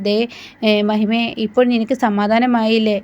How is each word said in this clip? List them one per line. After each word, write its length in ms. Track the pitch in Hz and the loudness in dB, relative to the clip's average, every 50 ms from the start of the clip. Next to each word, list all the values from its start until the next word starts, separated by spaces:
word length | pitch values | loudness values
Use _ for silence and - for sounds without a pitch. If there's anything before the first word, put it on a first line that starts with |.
"ദേ, 180 | 196 202 208 214 233 233 - - - - - - | -2 -2 0 0 -2 -4 -6 -12 -20 -20 -12 -4
ഏ, 100 | - 220 214 208 | 0 0 2 2
മഹിമേ, 420 | 208 208 214 214 214 202 226 233 233 226 - - | 2 0 0 0 0 0 0 -2 -2 -4 -4 -4
ഇപ്പോൾ 260 | 220 214 214 254 247 | -6 -2 0 0 2
നിനക്ക് 320 | 247 247 233 226 220 262 247 | 2 2 0 0 -2 -2 -2
സമാധാനമായില്ലേ? 1000 | - 226 202 202 208 208 220 233 247 254 240 233 220 220 226 226 220 214 208 196 | 0 0 0 0 0 2 2 2 2 2 2 0 2 2 2 2 2 0 0 -2